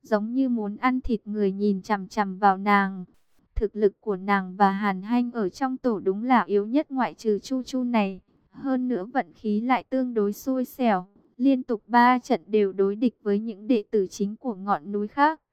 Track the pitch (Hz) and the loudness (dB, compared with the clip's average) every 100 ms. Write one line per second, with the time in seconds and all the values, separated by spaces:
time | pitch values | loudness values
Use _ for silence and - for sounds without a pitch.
0 | - 214 214 254 262 233 208 202 254 254 | 0 -2 0 0 0 0 -2 -2 0 0
1 | - 220 - 214 202 196 208 190 - 202 | -2 -4 -4 0 0 2 0 0 -2 -4
2 | 185 - 196 185 208 190 202 202 196 190 | -4 -4 -4 2 2 2 4 4 2 -4
3 | 180 _ _ _ _ - 208 208 208 - | -14 _ _ _ _ -4 -4 2 0 0
4 | - 190 196 202 185 185 196 190 208 185 | -6 -4 0 -2 -2 2 2 2 -2 -2
5 | 202 240 240 233 190 - 262 262 254 202 | -2 -2 -2 -2 -4 -4 -6 -2 -2 -2
6 | 160 196 240 247 170 202 208 269 311 262 | -2 -2 2 2 4 0 0 -2 -2 -4
7 | 220 156 226 202 - 262 247 254 247 240 | -4 -2 -2 -2 -2 -6 -4 -4 0 0
8 | 196 190 _ _ _ - 277 262 254 233 | 0 -4 _ _ _ -10 -4 -2 -2 -4
9 | 202 262 175 - 214 208 240 247 - 262 | -2 -4 -4 -8 -4 -2 0 -2 0 -4
10 | 254 226 202 208 - 262 247 - 240 190 | -2 0 -2 -2 -4 -4 -4 -2 0 0
11 | 190 202 _ - 262 262 - 214 _ 240 | -4 _ _ 0 2 2 -2 -6 _ 6
12 | 240 254 - 208 180 214 202 190 196 208 | 6 4 0 -2 2 2 2 2 0 2
13 | 240 _ 208 202 226 196 214 240 208 220 | -2 _ -2 -2 -2 -10 0 0 2 -2
14 | 190 - 202 220 262 190 196 180 160 208 | -2 -4 -6 -4 -8 -8 -2 -4 -2 -6
15 | 208 - 294 320 _ | -4 2 2 2 _